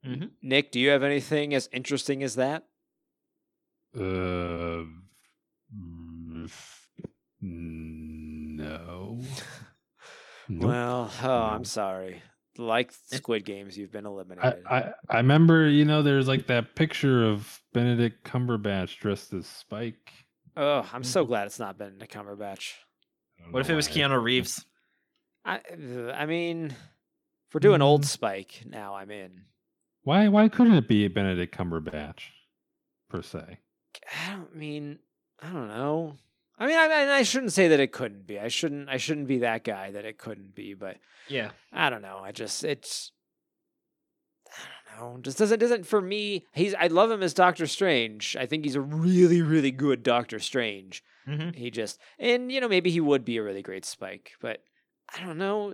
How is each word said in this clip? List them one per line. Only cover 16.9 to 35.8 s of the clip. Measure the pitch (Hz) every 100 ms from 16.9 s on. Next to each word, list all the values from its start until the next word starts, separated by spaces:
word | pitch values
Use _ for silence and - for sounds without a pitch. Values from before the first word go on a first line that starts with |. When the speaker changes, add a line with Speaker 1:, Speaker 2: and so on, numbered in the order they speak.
| - 143 123
Speaker 3:
of | 113 104 107 - _
Benedict | 120 120 120 120 - -
Cumberbatch | 127 123 113 104 98 87 -
dressed | 104 98 -
as | 95 82
Spike. | - - 107 117 - - - _ _ _ -
Speaker 2:
Oh, | 143 143 107
I'm | 123 127
so | 185
Speaker 1:
Mm-hmm. | 131
Speaker 2:
glad | 113 101
it's | -
not | 107 95
Benedict | 101 95 107
Cumberbatch. | 104 101 101 101 95 - - _ _ _ _ _ _
Speaker 3:
I |
don't | 85
Speaker 1:
What | 127
if | 135
Speaker 3:
know |
Speaker 1:
it | 156
was | 147
Speaker 3:
why. | 160
Speaker 1:
Keanu | 143 135
Reeves? | 117 127 95 - - _ _ _ _ _ _ _ 180
Speaker 2:
I, | 190 -
uh, | 175 139 123 120
I | 135 151
mean, | 170 170 165 160
if | 123 - _ _ _ _ _ _
we're | 156
doing | 196 175
old | 139 147
Speaker 3:
Mm. | 143
Speaker 2:
Spike | - 113 98 95 - -
now, | 110 101 98
I'm | 98
in. | 104 92 92 - _ _ _ _ _
Speaker 3:
Why, | - 175 208
why | 202 214
couldn't | - 240
it | 185 117
be | 107 101
Benedict | 92 98 87 87 -
Cumberbatch, | 90 82 78 78 73 - - _ _ _ _ _ _ _ _
per | 92
se? | 82 - 80 - _ _ _ - - - 170
Speaker 2:
I |
don't | 196 170
mean, | 156 151 147 147 147 _ _ _ _
I | 151
don't | 175 113
know. | 107